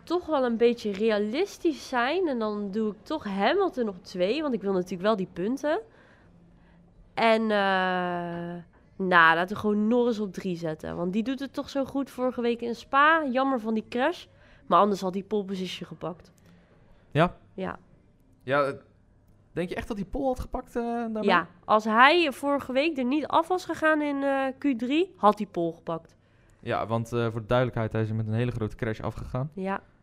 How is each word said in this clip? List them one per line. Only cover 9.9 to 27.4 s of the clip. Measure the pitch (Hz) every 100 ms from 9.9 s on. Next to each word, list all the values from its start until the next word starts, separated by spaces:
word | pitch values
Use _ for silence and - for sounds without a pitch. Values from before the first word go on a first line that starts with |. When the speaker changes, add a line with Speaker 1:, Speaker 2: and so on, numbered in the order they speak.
| 247 240 208
Speaker 1:
op | 208
drie | - 190 170
zetten. | 165 156 160 165
Want | 180
die | 202
doet | 226 262
het | 269
toch | - -
zo | 277
goed | 269 277 269
vorige | - 254 247
week | 240 233
in | 233
Spa. | 226 - 269 302 330 285
Jammer | 247 269 262
van | 220
die | 220 214
crash. | 240 285 359 - _ - - -
Maar | 175
anders | 202 190
had | 190
hij | 190
pole | 180 214
position | 190 190 185 - 180
gepakt. | 160 160 175 - _ - - _ _ _ - _
Speaker 2:
Ja? | 139 175 - -
Speaker 1:
Ja. | - 185 - _ - _ _ _ _
Speaker 2:
Ja, | 123 139
eh, | 139 - - _ _ _ _ _ _
denk | - 175
je |
echt | - -
dat | 208
hij | 185
pole | 269 269
had | 247
gepakt, | - 262 254 240
eh, |
daarmee? | 233 233 233 214
Speaker 1:
Ja, | 202 180 165 -
als | - 214
hij | 220 214 269 349 311
vorige | 226 285 285 -
week | 254 320 277
er |
niet | 247 302 269
af | 302 330
was | 370
gegaan | - 330 311 311
in, | 294 277
eh, | 277 269 269 262
Q | 285 226
drie, | 247 302 381 -
had | 208 202
hij | 202
pole | 175 170
gepakt. | 165 - 165 - _ _ _ _ _
Speaker 2:
Ja, | 120 113 104
want, | 117 113
eh, | 120 117
voor | 117